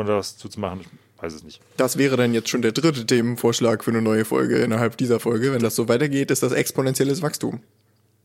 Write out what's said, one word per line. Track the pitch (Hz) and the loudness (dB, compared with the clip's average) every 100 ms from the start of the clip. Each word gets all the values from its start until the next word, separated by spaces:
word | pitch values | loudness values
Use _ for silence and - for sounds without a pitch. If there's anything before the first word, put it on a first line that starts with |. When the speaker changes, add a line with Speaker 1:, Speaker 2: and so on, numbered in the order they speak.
| 104 | 0
Speaker 1:
da | 104 | 0
was | 95 - | -2 -10
zu, | 104 | -14
zu | - | -8
machen, | 98 92 | -6 -8
ich | - - _ _ | -12 -20 _ _
weiß | 85 | -10
es | 80 | -10
nicht. | 80 - _ - | -16 -20 _ -2
Speaker 2:
Das | 127 - | 0 2
wäre | 139 127 | 2 2
dann | 120 | 2
jetzt | 117 - | 0 0
schon | 127 | 0
der | 113 | 0
dritte | 110 165 135 110 | 2 0 0 0
Themenvorschlag | 127 117 117 117 117 117 110 | 2 2 0 0 2 0 0
für | - | 0
eine | 113 | 0
neue | 110 110 107 | 2 2 2
Folge | 127 123 120 | 0 2 2
innerhalb | 120 113 120 - | 2 2 0 0
dieser | 127 113 | 0 0
Folge. | 117 113 135 | 2 0 0
Wenn | 131 | 0
das | 113 - | 0 0
so | 113 | 2
weitergeht, | 120 151 139 139 | 2 2 0 0
ist | 135 | 0
das | 127 | 0
exponentielles | 135 131 - 131 131 139 143 | 0 -2 -2 -2 0 0 0
Wachstum. | 151 - 117 113 - _ _ _ _ _ | -4 -4 -6 -8 -12 _ _ _ _ _